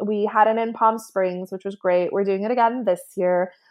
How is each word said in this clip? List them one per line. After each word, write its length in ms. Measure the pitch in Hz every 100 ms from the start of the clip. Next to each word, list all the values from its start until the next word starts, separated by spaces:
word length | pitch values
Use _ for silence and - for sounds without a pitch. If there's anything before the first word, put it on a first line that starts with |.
| 208
we 240 | 214 202
had 160 | 214 214
it 100 | 226
in 160 | 226
Palm 260 | 226 226 226
Springs, 520 | - 196 185 180 185
which 140 | 190 196
was 100 | 196
great. 380 | 190 180 175
We're 120 | 202 196
doing 180 | 196
it 80 | 214
again 320 | 240 233 254 208
this 160 | 175 - -
year. 380 | 180 180 185 - _